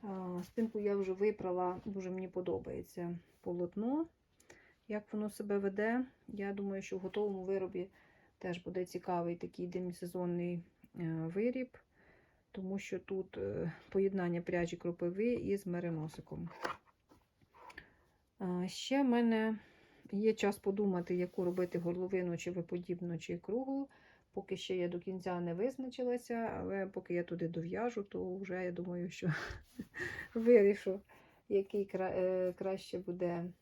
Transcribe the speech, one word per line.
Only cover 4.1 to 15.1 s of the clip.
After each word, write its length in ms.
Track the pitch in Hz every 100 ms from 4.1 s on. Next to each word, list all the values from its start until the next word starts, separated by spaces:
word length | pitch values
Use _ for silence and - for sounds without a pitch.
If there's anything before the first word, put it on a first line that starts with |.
| _ _ _ _ - - _ -
як 260 | 208 208
воно 160 | 214 214
себе 280 | - 208 202
веде. 480 | 196 196 214 240 254 - -
Я 260 | 202 196
думаю, 280 | 202 196 196
що 160 | 196 190
в 20 |
готовому 440 | 185 208 208 190
виробі 460 | 185 190 185 180 185 - - - - _
теж 200 | 185 175
буде 280 | - 185 180
цікавий 500 | 180 - 175 170 170
такий 320 | 175 - 180
демісезонний, 960 | 180 180 175 175 180 180 175 175 175 170 _ - -
е, 360 | 165 160 165 180
виріб, 420 | 233 254 247 - _ _ - - _ _ _
тому 280 | - 185 196
що 200 | - 190
тут, 380 | - 190 185 -
е, 360 | 196 - 170 - -
поєднання 520 | 196 196 190 175 170
пряжі 360 | 170 175 170 175
кропиви 560 | 175 175 175